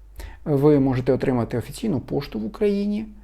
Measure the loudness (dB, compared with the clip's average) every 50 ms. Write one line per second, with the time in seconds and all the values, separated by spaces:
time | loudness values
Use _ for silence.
0 | -20 -18 -16 -14 -14 -14 -14 -10 -2 0 2 4 6 6 6 6 4 4 2 2
1 | 2 2 2 2 2 0 0 0 0 -2 -2 -4 -6 -6 -8 -6 -4 -2 -2 -2
2 | -2 -4 -4 -4 -4 -4 -6 -8 -8 -8 -4 -2 0 0 0 0 0 -2 -2 -4
3 | -6 -8 -12 -18